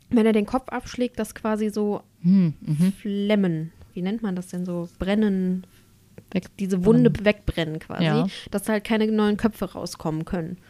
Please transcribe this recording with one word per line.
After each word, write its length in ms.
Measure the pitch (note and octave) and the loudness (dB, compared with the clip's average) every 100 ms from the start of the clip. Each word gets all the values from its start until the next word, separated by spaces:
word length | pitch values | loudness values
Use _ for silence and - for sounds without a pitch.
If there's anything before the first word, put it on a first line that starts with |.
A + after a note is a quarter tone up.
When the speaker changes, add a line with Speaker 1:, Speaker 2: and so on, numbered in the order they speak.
| - | -2
Speaker 1:
wenn 160 | A#3+ A3 | 2 4
er 80 | |
den 120 | G#3+ G#3 | 2 0
Kopf 220 | B3+ - | -4 -4
abschlägt, 480 | B3 - - B3 - | -10 -8 -4 -4 -4
das 160 | G#3+ | -8
quasi 360 | - A3 G#3+ G#3+ | -6 -4 -2 -2
so 320 | G#3 G#3 G3+ - _ | -2 -2 -4 -8 _
Speaker 2:
Hm, 320 | E3+ G3 E3+ - | 4 4 4 0
mhm. 340 | - D3+ F3+ G3 | -4 0 0 0
Speaker 1:
Flemmen, 720 | G#3+ G3+ G3+ G#3 F#3+ D#3+ D#3+ - - | -4 -2 2 2 2 0 -6 -12 -16
wie 80 | - | -8
nennt 200 | F3+ A3+ | -6 -4
man 140 | A3 F3+ | -4 -6
das 120 | F3+ | -8
denn 180 | F3+ F3+ | -8 -6
so? 240 | F3 E3+ - | -6 -8 -6
Brennen, 680 | F3+ G#3+ G#3+ F#3+ F#3 F#3 - _ _ _ _ - - | -2 2 2 2 0 -2 -6 _ _ _ _ -20 -8
Speaker 2:
Wegbrennen. 240 | F#3+ - - | -6 -6 -6
Speaker 1:
diese 240 | G3 F#3+ | -4 2
Wunde 300 | F3+ A#3 A#3+ D3 | 6 6 6 4
wegbrennen 560 | G3+ G#3 - - D#3+ D#3 | 2 0 -2 -4 -4 -6
quasi, 240 | - - | -8 -2
Speaker 2:
Ja. 240 | E3 D3+ F#3 - - | 2 2 0 -4 -8
Speaker 1:
dass 160 | G3+ G3 | -6 -2
halt 160 | G#3+ | -2
keine 240 | - A3 A3 | 0 0 2
neuen 280 | A3 G#3 G3+ | 2 2 2
Köpfe 340 | A3 - F#3 | 0 -2 -8
rauskommen 540 | - - - E3 D#3 E3 | -8 -12 -8 -6 -6 -6
können. 320 | F3+ D#3+ F3+ - | -6 -6 -10 -16